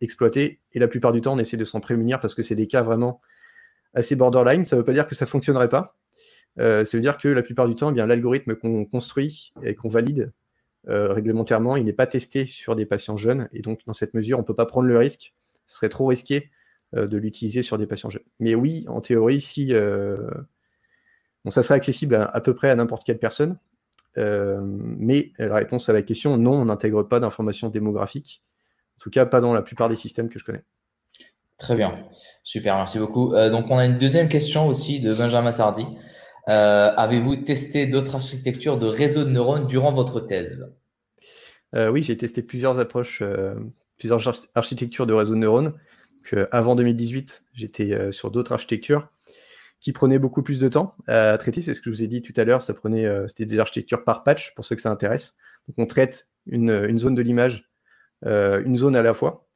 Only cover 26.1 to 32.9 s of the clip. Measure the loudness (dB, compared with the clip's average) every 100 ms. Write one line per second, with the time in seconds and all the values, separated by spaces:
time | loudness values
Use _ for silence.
26.1 | -2 0 4 4 4 2 0 0 0 2
27.1 | 0 0 -4 -6 -4 -6 -4 -2 -2 -4
28.1 | -8 -14 -20 _ _ _ _ _ _ -2
29.1 | 2 4 4 4 0 -2 -2 -2 -2 -8
30.1 | -8 -8 -10 -12 -14 -14 _ _ _ _
31.1 | -20 -20 _ _ -10 -2 0 0 -4 -14
32.1 | -20 -20 _ -12 -6 -2 -2 -2